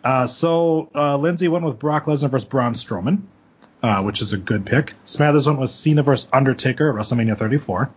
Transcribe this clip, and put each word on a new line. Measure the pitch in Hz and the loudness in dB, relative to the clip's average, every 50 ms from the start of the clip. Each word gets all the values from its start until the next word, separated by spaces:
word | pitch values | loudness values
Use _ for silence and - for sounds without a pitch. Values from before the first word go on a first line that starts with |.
| - | 0
Uh, | 127 131 131 127 120 | 0 0 0 0 -2
so, | - - - 165 165 165 170 165 160 160 160 - _ | -2 -2 0 2 2 2 2 2 2 0 -2 -4 _
uh, | 147 147 147 143 | -2 0 0 0
Lindsay | 139 143 165 175 165 185 170 | 2 0 0 0 0 0 0
went | 160 175 165 | 0 0 -2
with | 156 123 110 | -4 -4 -2
Brock | 143 151 151 151 143 | -2 -2 -2 0 0
Lesnar | 156 151 139 143 139 | 0 -2 0 0 0
versus | 127 131 104 - | 0 -2 -4 -2
Braun | - 135 123 120 117 | -2 0 0 0 -2
Strowman, | - - - 113 90 87 123 185 202 - - _ _ _ _ _ _ - _ _ _ | -4 -8 -8 -8 -4 -2 0 -2 -2 -2 -8 _ _ _ _ _ _ -20 _ _ _
uh, | - 117 104 98 | -2 0 0 0
which | 95 104 101 - | 0 -2 -4 -4
is | 117 101 | -4 -4
a | 104 98 | -4 -6
good | 90 - 113 101 95 | -2 -2 -2 -2 0
pick. | - - 139 143 - - - _ | 0 0 0 0 -2 -10 -20 _
Smathers | - - - 147 147 147 151 131 | -12 -2 0 2 4 4 4 2
went | 147 151 135 | 2 0 0
with | 131 123 | -2 -4
Cena | - - - 156 151 147 | -4 -2 0 2 2 4
versus | 139 143 135 127 - - | 4 2 2 0 0 0
Undertaker | - 135 139 131 127 - - 131 123 - 151 151 | 2 2 4 2 0 0 -2 -2 0 2 0 0
at | 127 | 0
WrestleMania | 104 107 - 127 120 113 113 107 | 0 -2 -2 0 0 2 0 0
thirty-four. | 98 110 110 131 147 - - 95 90 123 127 - | 0 0 0 0 -2 -2 -2 -4 -2 -2 -4 -6